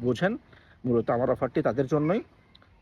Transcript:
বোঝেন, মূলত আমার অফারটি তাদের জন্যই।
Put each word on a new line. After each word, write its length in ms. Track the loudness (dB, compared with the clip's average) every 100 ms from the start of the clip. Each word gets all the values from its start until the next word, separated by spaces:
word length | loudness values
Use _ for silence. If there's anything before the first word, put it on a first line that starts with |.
বোঝেন, 360 | -2 0 0 -2 -10 -20 -20 -8
মূলত 260 | 0 0 2
আমার 200 | 0 0
অফারটি 320 | 0 -2 0
তাদের 240 | -2 0 0
জন্যই। 360 | 0 0 -2 -4 -20 _ -20 _ _